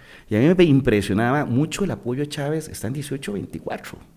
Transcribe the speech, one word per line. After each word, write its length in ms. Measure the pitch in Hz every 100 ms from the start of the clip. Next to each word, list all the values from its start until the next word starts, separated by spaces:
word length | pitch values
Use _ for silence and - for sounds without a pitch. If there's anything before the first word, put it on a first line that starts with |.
| - - -
y 60 | 107
a 20 |
mí 120 | 147 185
me 80 |
impresionaba 800 | 170 135 123 104 98 98 120 147
mucho 400 | 127 120 156 -
el 60 | 185
apoyo 320 | 107 120 127
a 40 | 143
Chávez, 420 | 147 139 160 156
está 180 | - 107
en 80 |
dieciocho 400 | 143 131 135 -
veinticuatro. 640 | 202 - - - - - - -